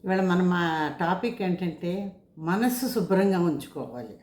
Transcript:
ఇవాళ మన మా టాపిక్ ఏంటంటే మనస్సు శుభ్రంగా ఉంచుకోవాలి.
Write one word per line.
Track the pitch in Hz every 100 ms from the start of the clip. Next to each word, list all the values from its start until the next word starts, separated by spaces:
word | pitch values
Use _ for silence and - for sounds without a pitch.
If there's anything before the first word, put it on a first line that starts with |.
| 196
ఇవాళ | 190
మన | 185 180
మా | 180 175 170 160 151 147
టాపిక్ | 170 180 240 233
ఏంటంటే | 185 175 180 160 175 185 202 - _ -
మనస్సు | 160 196 247 247 254
శుభ్రంగా | 233 175 185 196 185
ఉంచుకోవాలి. | 175 143 - 143 123 120 110 98